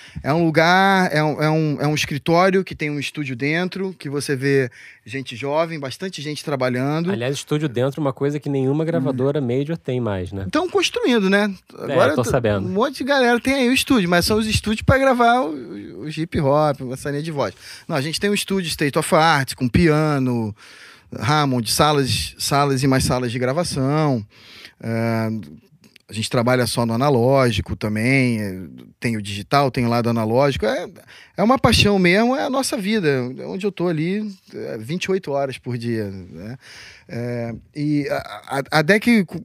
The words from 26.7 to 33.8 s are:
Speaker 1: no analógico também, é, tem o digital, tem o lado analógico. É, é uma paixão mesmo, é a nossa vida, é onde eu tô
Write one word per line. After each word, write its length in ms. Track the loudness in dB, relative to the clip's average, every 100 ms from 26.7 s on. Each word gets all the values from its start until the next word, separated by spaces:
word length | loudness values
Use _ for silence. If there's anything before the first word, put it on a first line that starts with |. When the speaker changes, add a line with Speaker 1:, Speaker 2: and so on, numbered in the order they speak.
| 0
Speaker 1:
no 80 | -2
analógico 840 | 0 2 4 4 4 2 0 -4
também, 640 | -4 -4 -2 2 2 2 0
é, 200 | -4 -8 -12 -16 -20 _
tem 160 | -6 -4
o 60 |
digital, 480 | -6 -8 0 2 2
tem 160 | 0 0
o 20 |
lado 220 | 0 0
analógico. 560 | -2 0 2 2 0 -2
É, 200 | -2 -6 -14 -20 -20 -12
é 80 | -2
uma 160 | 2 4
paixão 400 | 4 4 4 4
mesmo, 380 | 4 4 4 0
é 60 |
a 60 | -2
nossa 260 | -2 -2 -4
vida, 320 | -2 0 2 0 -2 -6
é 80 | -10
onde 200 | -6 -6
eu 60 |
tô 160 | -2